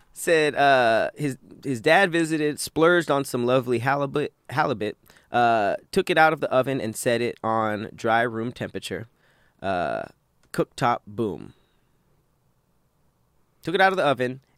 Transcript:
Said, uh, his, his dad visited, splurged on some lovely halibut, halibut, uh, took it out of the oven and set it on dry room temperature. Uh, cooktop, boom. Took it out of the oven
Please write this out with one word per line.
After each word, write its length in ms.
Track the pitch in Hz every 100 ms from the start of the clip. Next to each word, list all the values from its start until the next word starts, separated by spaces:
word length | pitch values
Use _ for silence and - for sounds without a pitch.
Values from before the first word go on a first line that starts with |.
| _
Said, 420 | - - 160 151
uh, 560 | 127 143 131 117 110 82 -
his, 200 | 147 127 - -
his 160 | - 120
dad 320 | 147 170 196
visited, 480 | 165 160 160 151 139
splurged 500 | - - 160 175 160
on 140 | 139
some 200 | 135 123 120
lovely 340 | 131 123 120
halibut, 520 | 131 143 139 143 143 _ -
halibut, 480 | 123 156 107 104 - _ - _
uh, 420 | 120 120 113 101 78 -
took 180 | 190 180
it 80 | 160
out 160 | 160
of 80 | 156
the 100 | -
oven 280 | 131 127 135
and 140 | 110
set 260 | 107 127 117
it 160 | 120 -
on 480 | 110 113 110 104 110 -
dry 260 | 113 113
room 300 | 120 113 120
temperature. 560 | - 101 98 - 92 113 _ _ _ _ _
Uh, 440 | 98 90 78 55 - _ _ _ _
cooktop, 480 | - 160 - 123 120
boom. 480 | - 104 110 71 50 - _ _ _ _ _ _ _ _ _ _ _ _ _ _ _ _ _ _ _ _
Took 120 | -
it 60 | 175
out 120 | 190
of 40 | 185
the 80 |
oven 360 | 143 120 127 131 _